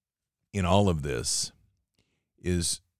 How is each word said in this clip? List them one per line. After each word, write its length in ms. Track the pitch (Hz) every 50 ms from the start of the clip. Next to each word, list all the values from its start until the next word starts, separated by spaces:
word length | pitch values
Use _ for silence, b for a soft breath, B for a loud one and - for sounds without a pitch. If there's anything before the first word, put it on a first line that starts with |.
| _ _ _ _ _ _ _ _ _ _
in 140 | - 101 92
all 240 | 87 92 101 104 98
of 140 | 87 78 69
this 480 | 71 65 58 50 - - - - - - _ _ _ _ _ _ _ _ _ _ _ _ _ _ _ _ _ -
is 380 | 87 90 87 82 - - - _ _ _ _